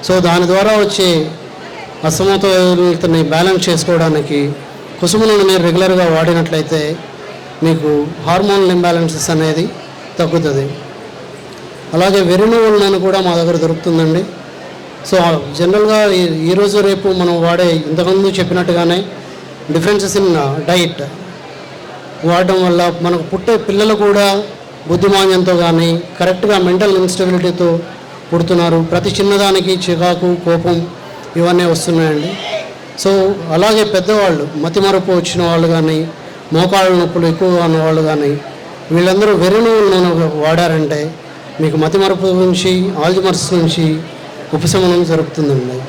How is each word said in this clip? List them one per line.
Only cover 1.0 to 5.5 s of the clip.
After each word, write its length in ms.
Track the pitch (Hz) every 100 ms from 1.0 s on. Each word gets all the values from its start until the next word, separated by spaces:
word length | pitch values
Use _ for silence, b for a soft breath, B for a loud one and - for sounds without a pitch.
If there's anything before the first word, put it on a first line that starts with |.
| 185 165 156 - - - - - - -
అసమతుల్యతని 1160 | 160 160 190 196 196 185 180 175 180 165 170 165
బ్యాలెన్స్ 460 | 151 160 180 190 185
చేసుకోవడానికి 720 | 165 175 170 165 151 143 147 143 143 - - - -
కుసుమ 240 | 175 214
నూనె 200 | 220 208 190